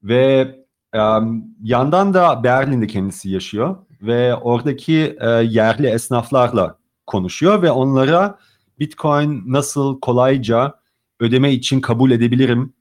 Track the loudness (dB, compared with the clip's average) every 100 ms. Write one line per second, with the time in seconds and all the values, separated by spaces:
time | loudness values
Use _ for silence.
0 | 0 2 4 2 0 -6 _ _ _ -2
1 | 2 2 0 -6 -10 -14 -2 0 2 2
2 | 2 4 2 2 0 0 0 -2 -2 -4
3 | -6 -8 -6 -6 -6 -4 -4 -4 _ _
4 | -4 0 0 0 -2 -2 -2 -6 -2 0
5 | 0 -2 0 2 2 2 2 2 0 -2
6 | -2 -4 0 0 2 0 -2 -4 _ _
7 | -8 -6 -6 -2 0 2 2 0 0 0
8 | 2 2 0 -6 _ _ _ _ -10 -6
9 | -2 0 -2 -4 -2 -2 -2 -4 -4 -4
10 | -2 2 2 0 0 0 0 -6 _ _
11 | _ _ 0 2 2 0 -2 -4 -2 0
12 | 2 2 2 2 0 0 -4 _